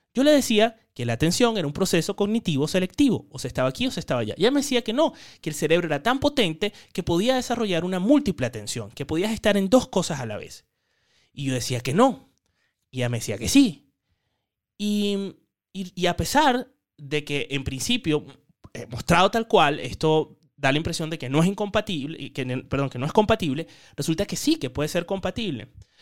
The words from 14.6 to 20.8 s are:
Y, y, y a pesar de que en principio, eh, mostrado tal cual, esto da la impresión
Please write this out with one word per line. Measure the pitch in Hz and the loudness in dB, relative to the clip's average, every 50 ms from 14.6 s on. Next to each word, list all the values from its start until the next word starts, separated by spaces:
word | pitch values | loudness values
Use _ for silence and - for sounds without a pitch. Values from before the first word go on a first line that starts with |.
| _ _ _ | _ _ _
Y, | - 202 208 208 208 202 202 202 196 196 190 - _ _ _ _ _ _ _ | -8 -4 -2 -2 0 0 0 -2 -4 -6 -8 -12 _ _ _ _ _ _ _
y, | - 190 196 180 - | -12 -12 -12 -10 -6
y | 175 180 | -2 0
a | 175 175 | 0 0
pesar | - 170 - - 285 311 277 240 254 - _ _ _ _ _ _ - | 0 -2 0 2 4 4 4 4 2 -2 _ _ _ _ _ _ -18
de | 147 135 151 151 147 | -10 -4 -4 -4 -4
que | 147 147 143 - - | -4 -4 -4 -4 -4
en | 139 139 | -4 -4
principio, | 135 - 135 123 - - 240 247 - 165 151 143 95 - 135 _ _ _ _ _ _ - - | -4 -4 -6 -4 -2 0 0 0 0 0 -2 -2 -2 -8 -20 _ _ _ _ _ _ -16 -14
eh, | - - - | -14 -12 -10
mostrado | 127 117 - - 170 170 185 202 | -10 -6 0 2 4 4 4 4
tal | - 226 226 | 2 0 -2
cual, | - - 190 156 143 151 - | 4 4 4 4 4 2 -2
esto | - - - - - 156 156 156 143 - - _ _ _ _ | -6 -10 -6 -2 0 2 2 2 0 -2 -8 _ _ _ _
da | - 139 135 | -2 0 2
la | 139 | 2
impresión | 151 | 2